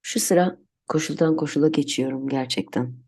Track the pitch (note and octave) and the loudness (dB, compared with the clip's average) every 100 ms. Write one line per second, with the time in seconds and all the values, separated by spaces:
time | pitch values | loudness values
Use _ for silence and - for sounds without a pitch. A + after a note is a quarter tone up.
0 | - A3+ - F3+ F3+ - _ _ - D#3 | -4 -4 2 4 4 -2 _ _ -2 -2
1 | D#3 D3+ D#3+ D#3+ D3 D3 D#3 D#3 C#3+ - | -2 0 2 2 0 2 2 2 -2 -2
2 | C3 C3 C3+ C3+ B2+ - - - B2+ B2 | -2 -2 -4 -4 -2 -6 -4 -4 -4 -8